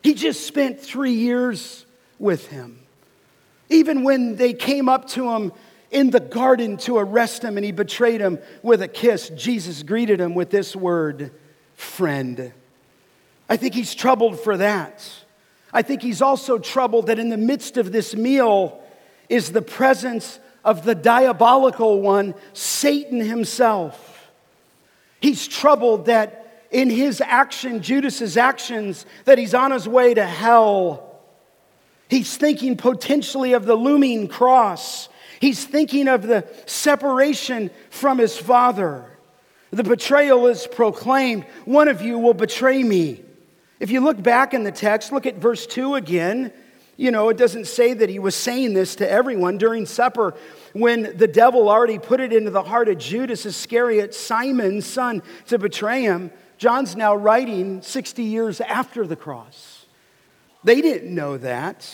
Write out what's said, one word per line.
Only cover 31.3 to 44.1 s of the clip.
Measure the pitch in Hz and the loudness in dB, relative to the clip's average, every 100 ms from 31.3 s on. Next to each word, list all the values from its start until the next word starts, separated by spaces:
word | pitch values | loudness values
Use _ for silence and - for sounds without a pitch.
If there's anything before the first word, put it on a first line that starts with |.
| _ _ _ _ _ _ _ _ | _ _ _ _ _ _ _ _
He's | 262 202 - | -2 -2 0
thinking | 294 294 262 226 | 0 0 -2 0
potentially | 254 254 - 285 220 277 254 | 0 -2 0 -2 -2 -4 0
of | 247 202 | 0 4
the | |
looming | 220 247 294 269 233 202 | 2 4 4 2 0 -6
cross. | - 254 262 220 170 - - - _ - - | 0 4 6 4 -2 -10 -12 -14 _ -20 -2
He's | 277 233 | 0 0
thinking | - 294 311 277 269 | -2 -2 0 0 2
of | 254 | 0
the | 214 220 160 - - | 2 0 -2 -18 -12
separation | - 294 277 277 254 277 285 - 240 196 - _ | -4 0 0 0 2 2 0 -4 -6 -6 -10 _
from | - 277 262 | -4 0 2
his | 226 - | 0 -2
Father. | 175 240 247 202 180 139 120 - _ _ _ _ _ | 0 4 4 0 -4 -6 -14 -20 _ _ _ _ _
The | 196 | -4
betrayal | 233 240 - 285 285 254 247 | 0 0 2 2 6 6 4
is | 233 - | 2 -6
proclaimed. | - 226 - 226 269 262 220 - - | 0 0 0 0 0 0 -4 -8 -18
"One | - 277 302 | 0 4 4
of | 208 | 2
you | 220 233 | -4 0
will | 233 | 2
betray | 196 214 - 262 269 | 2 0 0 2 2
me." | 247 190 160 117 - _ _ _ _ _ | 2 2 0 -4 -16 _ _ _ _ _
If | 196 | -4
you | 254 | 0
look | 269 | 2